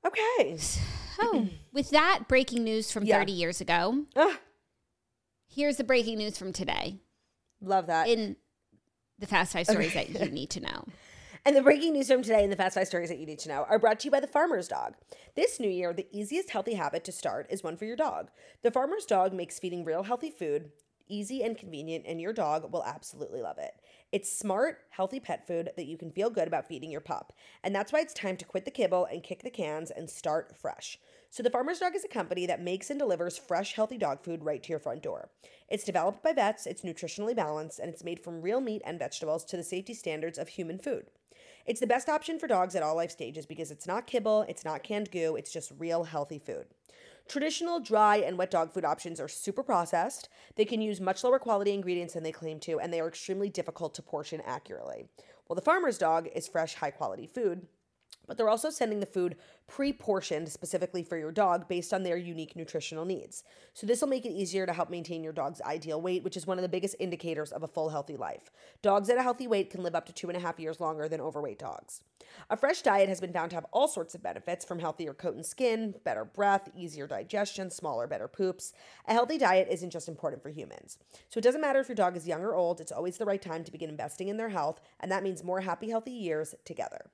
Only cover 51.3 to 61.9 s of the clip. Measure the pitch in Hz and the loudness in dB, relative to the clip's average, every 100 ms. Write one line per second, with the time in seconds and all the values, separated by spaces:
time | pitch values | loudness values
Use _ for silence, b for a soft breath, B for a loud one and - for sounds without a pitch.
51.3 | 262 240 208 202 202 185 175 175 170 160 | 4 4 2 2 0 0 -2 -2 -6 -6
52.3 | 160 160 156 - 160 170 170 165 165 - | -6 -8 -8 -2 -2 0 -2 -2 -4 -6
53.3 | 190 202 180 165 - 160 - - 147 151 | -2 -2 -2 -4 -4 -6 -6 -8 -6 -6
54.3 | 156 - 127 - 69 62 - - - b | -8 -6 -8 -8 -10 -10 -10 -14 -20 b
55.3 | b _ 170 302 359 339 220 160 165 165 | b _ 0 4 4 4 2 4 4 0
56.3 | - - 170 160 - 147 - 135 95 165 | -6 -2 -2 -2 -2 -6 -2 -6 -6 -8
57.3 | - 214 175 180 _ _ _ _ - - | -2 0 -2 -10 _ _ _ _ -20 -14
58.3 | - 220 220 311 302 233 208 196 185 180 | 0 4 4 2 0 0 0 0 0 0
59.3 | - b b _ - 277 269 - 190 - | -2 b b _ -2 -2 0 0 0 0
60.3 | 151 160 - - 180 180 185 170 170 151 | -4 -4 -8 -4 -2 -2 -4 -4 -4 -2
61.3 | 165 196 175 175 175 170 | 2 4 4 0 -4 -2